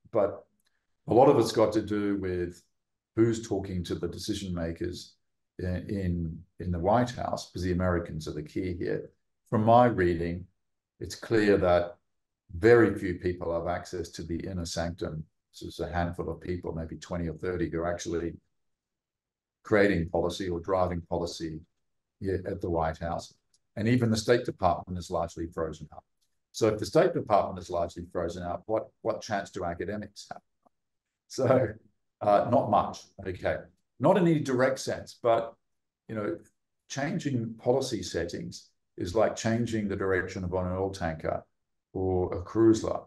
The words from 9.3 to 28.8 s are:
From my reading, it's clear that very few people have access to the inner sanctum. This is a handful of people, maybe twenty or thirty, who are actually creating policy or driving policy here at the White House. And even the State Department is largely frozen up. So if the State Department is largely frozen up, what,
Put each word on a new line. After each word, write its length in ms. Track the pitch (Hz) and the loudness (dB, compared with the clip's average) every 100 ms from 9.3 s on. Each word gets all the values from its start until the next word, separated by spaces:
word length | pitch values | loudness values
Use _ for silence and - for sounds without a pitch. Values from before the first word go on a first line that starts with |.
| _ _ | _ _
From 160 | 113 | 2
my 220 | 110 120 123 | 6 8 8
reading, 580 | 98 87 82 87 87 92 _ _ _ _ _ | 6 2 2 -2 -6 -10 _ _ _ _ _
it's 160 | - | -12
clear 420 | - - 113 104 98 | -12 0 2 6 6
that 380 | 90 87 - - _ _ _ _ - 85 | 6 4 2 -6 _ _ _ _ -14 4
very 340 | 107 120 104 - | 8 10 8 4
few 160 | 98 | -4
people 380 | 87 92 87 85 | -4 -4 -4 -2
have 160 | 85 87 | -2 -2
access 400 | 90 - 90 82 | -4 -6 -8 -8
to 120 | - | -10
the 140 | 80 82 | -8 -6
inner 300 | - 92 85 | -6 -6 -4
sanctum. 560 | - 85 87 90 78 - _ _ | -4 -4 -4 -6 -8 -12 _ _
This 100 | - | -16
is 180 | 90 - | -14 -8
a 120 | 80 | -6
handful 360 | 87 85 87 85 | -2 -4 -4 -8
of 120 | 82 | -8
people, 340 | - 90 85 | -8 -6 -6
maybe 220 | 80 82 78 | -8 -8 -10
twenty 320 | - 90 82 | -8 -6 -6
or 60 | |
thirty, 360 | 78 92 90 82 | -6 -6 -4 -4
who 80 | 80 | -2
are 140 | 87 | -4
actually 420 | 87 - 85 82 - _ _ _ _ _ _ _ _ _ _ _ _ | -4 -4 -4 -4 -8 _ _ _ _ _ _ _ _ _ _ _ _
creating 460 | - 107 101 87 82 | 0 4 4 2 0
policy 400 | 85 85 - 92 | 0 0 -2 -4
or 100 | 85 | -4
driving 440 | 82 92 90 87 | -2 0 0 -2
policy 580 | 85 85 85 - 82 78 - _ _ _ _ _ | -4 -4 -4 -6 -10 -10 -16 _ _ _ _ _
here 220 | 98 90 95 | -4 -4 -4
at 140 | 95 | -6
the 100 | 95 | -2
White 280 | 82 80 80 | 0 -2 -4
House. 340 | 82 82 - _ _ _ _ - | -6 -6 -10 _ _ _ _ -2
And 100 | 107 | 2
even 240 | 123 113 | 2 2
the 60 | 107 | 2
State 280 | - 120 | 4 2
Department 540 | - - 90 85 - 90 | 2 0 0 0 -4 -10
is 120 | 85 | -4
largely 360 | 87 82 - 82 | -4 -4 -6 -8
frozen 420 | 85 80 78 - | -6 -6 -6 -14
up. 120 | - - _ _ _ _ | -18 -20 _ _ _ _
So 160 | - 110 | 0 2
if 100 | 107 | 2
the 80 | 90 | 2
State 280 | 151 185 | 4 4
Department 440 | 143 - 101 87 90 | 0 2 2 2 -4
is 120 | 87 | -6
largely 340 | 85 85 87 87 | -4 -4 -6 -8
frozen 300 | 90 85 90 | -4 -4 -6
up, 200 | 87 87 - | -8 -8 -4
what, 220 | 110 | -4